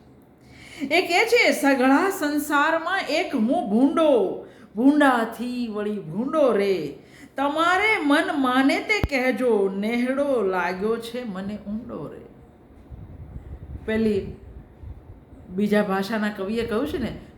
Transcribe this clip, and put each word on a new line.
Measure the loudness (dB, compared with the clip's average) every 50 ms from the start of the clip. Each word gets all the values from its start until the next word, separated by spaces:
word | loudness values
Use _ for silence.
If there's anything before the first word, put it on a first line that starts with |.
| -20 -20 -20 -20 -20 _ _ _ _ -20 -20 -20 -20 -20 -12 -10 -4
એ | 0 2 2 2
કહે | 2 2 2 2
છે, | 4 4 4 4 4 2
"સઘળા | 2 2 2 4 4 4 4 4 4 4 2
સંસારમાં | 0 -2 -2 -2 -2 -2 -2 0 0 2 2 2 0 0 -2 -2 -2 -2
એક | -2 0 0 -2 0 0 0
હું | 0 0 2 2 0 0 0
ભૂંડો, | 2 4 4 4 4 4 4 6 6 4 4 0 -2 -6 -12 -16 -20 -20 -20 -10 -4
ભૂંડાથી | 2 4 4 6 6 6 4 4 4 0 -2 -4 -8 -8 -8 -6 -6 -6 -4
વળી | -4 -4 -4 -4 -6 -6
ભૂંડો | -8 -8 -6 -6 -4 -2 2 2 4 4 4
રે. | 2 2 2 0 -2 -2 -6 -10 -12 -18 -20 -20 -20 -20 -12 -6
તમારે | -4 -2 -2 0 2 2 2 2 2 2 2 2 2 2
મન | 2 4 4 2 0 0
માને | 0 0 2 2 4 4 4 2 0
તે | 0 0 0 0 2 0
કહેજો, | 0 0 2 0 0 2 2 2 2 2 2 0 -2
નેહડો | -2 -2 -2 0 0 0 0 0 0 0 0 0 0 0
લાગ્યો | 0 0 0 -2 -2 -2 -2 -2 -2 -2
છે | -4 -6 -8 -10 -8 -8
મને | -8 -8 -8 -8 -8 -10 -10 -10
ઊંડો | -10 -10 -10 -10 -10 -12 -12 -12
રે." | -12 -12 -16 -18 -20 -20 -20 -20 -20 -20 -20 -20 -20 -20 -20 -20 -20 -18 -18 -18 -18 -18 -18 -18 -16 -16 -16 -16 -16 -16 -16 -14 -14 -14 -10 -6
પેલી | -4 -2 0 0 0 0 0 -4 -6 -10 -14 -16 -20 -20 -20 -20 -20 -20 -20 -18 -18 -18 -18 -20 -20 -20 -20 -20 -20 -20 -20 -18 -10
બીજા | -4 -2 0 2 2 2 2
ભાષાના | 2 0 -2 -2 -4 -4 -4 -4 -4
કવિએ | -4 -6 -6 -6 -4 -4 -4
કહ્યું | -2 -2 -2 -2 -4
છે | -4 -4
ને, | -6 -6 -8 -10 -14 -18 -18